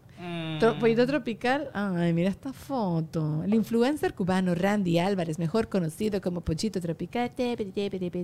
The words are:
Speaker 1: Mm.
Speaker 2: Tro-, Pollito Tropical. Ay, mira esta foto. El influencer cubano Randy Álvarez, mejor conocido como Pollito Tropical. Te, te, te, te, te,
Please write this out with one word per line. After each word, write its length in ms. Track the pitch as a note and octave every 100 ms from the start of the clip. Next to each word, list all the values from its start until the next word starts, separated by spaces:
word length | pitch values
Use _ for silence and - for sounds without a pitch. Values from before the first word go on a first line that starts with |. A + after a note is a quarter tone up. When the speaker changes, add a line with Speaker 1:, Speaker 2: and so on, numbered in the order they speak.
| - -
Speaker 1:
Mm. 400 | F3 E3+ D#3+ D#3
Speaker 2:
Tro-, 180 | A3+ A3
Pollito 260 | A3+ A#3 B3
Tropical. 640 | C#4+ A#3+ G#3 A#3+ C#4 D4
Ay, 400 | G3 G3+ F3 F3
mira 160 | E3+ F#3
esta 240 | F#3 C4+
foto. 880 | C4 - C4+ G3 E3 D#3+ E3 D3+ D#3
El 100 | F3+ A3
influencer 580 | - A#3 B3 D4+ F#4
cubano 400 | - F3+ F#3 F3+ E3+
Randy 440 | F#3+ G#3 F3+ E3
Álvarez, 400 | F#3 G3 E3 D#3+
mejor 280 | E3 A3 A3+
conocido 520 | G3 D#3+ - G#3+ G3
como 200 | F#3 F3
Pollito 380 | E3+ D#3+ A3 F#3
Tropical. 520 | E3+ D#3+ F3 A#3+ A#3+
Te, 260 | B3+ B3 A#3+
te, 80 | G3+
te, 240 | G3 G3+
te, 100 | G3
te, 100 | F3+ F3